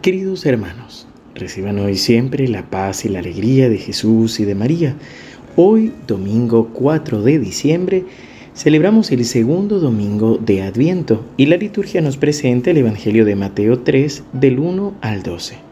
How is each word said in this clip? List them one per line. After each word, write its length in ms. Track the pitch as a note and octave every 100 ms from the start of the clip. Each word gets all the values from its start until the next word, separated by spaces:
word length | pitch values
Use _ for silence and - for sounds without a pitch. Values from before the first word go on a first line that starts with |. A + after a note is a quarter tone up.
Queridos 440 | F#3 F#3+ F#3+ F#3 D3+
hermanos, 600 | B2 F2+ A2+ - - - - -
reciban 460 | - F2+ - G2 G2+
hoy 180 | G2+ F#2+
siempre 520 | - A#2 C3 C#3+ C3
la 200 | G2+ -
paz 360 | G2 G2 F#2+
y 40 | A2
la 120 | F#2+
alegría 480 | F2+ E2+ G#2+ C3+ B2+
de 100 | G#2
Jesús 640 | - - A2 A2+ A2+ A2+
y 40 |
de 120 | G2+ G2
María. 400 | A#2 E3 D3+ - - - - - -
Hoy, 380 | - F3+ A3 A3 - -
domingo 640 | G2 G2 A2 A#2+ A2+ A2+
cuatro 500 | - C3 D#3 D#3 G#2+
de 160 | A2 D#3
diciembre, 680 | G2+ - E3 E3+ F#3 F#3 F#3 - - - -
celebramos 600 | - D3+ D3+ F3+ A3 G#3+
el 120 | B2
segundo 540 | A#2 B2 A2+ E3 G3+ G3+
domingo 600 | D3 A2 G#2 G#2 A2+ A2
de 180 | A2+ F#2+
Adviento 600 | G2 G#2+ D#3 F#3 D3+ A2+ - -
y 100 | C#3+
la 100 | F3+
liturgia 440 | G#3 G#3 G3 F#3+
nos 160 | D3+ C3+
presenta 560 | D3 D3 C3 B2 B2+
el 60 | E3
Evangelio 460 | A#2 G#2 A2 A2
de 120 | G#2+ G2+
Mateo 420 | G2 G2 G#2+ C3
tres, 460 | C3 C3+ D3 - -
del 260 | C3 C#3 B2+
uno 360 | E3 F#3 G3+ G3
al 200 | A2 G#2
doce. 360 | E2+ E2+ - - -